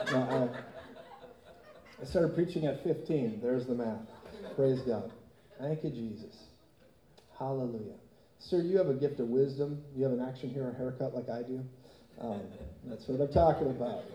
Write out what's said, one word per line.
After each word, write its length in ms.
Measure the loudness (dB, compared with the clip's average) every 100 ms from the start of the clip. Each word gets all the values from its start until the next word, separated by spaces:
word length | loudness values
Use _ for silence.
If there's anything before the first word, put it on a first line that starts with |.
| 2
no, 380 | 2 2 2 2
I, 1500 | -2 -10 -14 -16 -16 -18 -18 -20 -20 -20 -20 -20 -20 -20 -14
I 20 |
started 300 | -2 2 4
preaching 320 | 2 0 2 0
at 180 | 0
fifteen. 560 | 0 0 0 0 0 0
There's 240 | 0 0 0
the 80 |
math. 280 | -2 -2 -4 -8 -14 -16 -12 -6
Praise 260 | 2 4 4
God. 300 | 2 -2 -4 -12 -20 -20 -20 -8
Thank 260 | -4 -2
you, 60 | -2
Jesus. 460 | -4 -6 -8 -12 -18 -20 -20 _ _ -20 _ _ -20 -20 -8
Hallelujah. 580 | -4 -2 -2 -4 -8 -12 -20 -20 _ _
Sir, 200 | 0 2
you 160 | 6 4
have 120 | 4
a 60 |
gift 260 | 4 2 0
of 80 | 2
wisdom. 540 | 4 4 2 -2 -2 -6 0
You 80 |
have 80 | 2
an 80 | 2
action 300 | -2 -6 -6
hero 240 | -4 -4 -2
haircut 380 | -4 -2 -4
like 160 | -2 -4
I 140 | -4
do. 200 | -4 -6 -6 -12 -20 -20 -20 -8
Um, 220 | -6 -6 -8 -12 -14 -12
that's 220 | -10 -8 -2
what 120 | 0
I'm 120 | 4
talking 380 | 8 8 6 2
about. 320 | 0 -2 -4 -8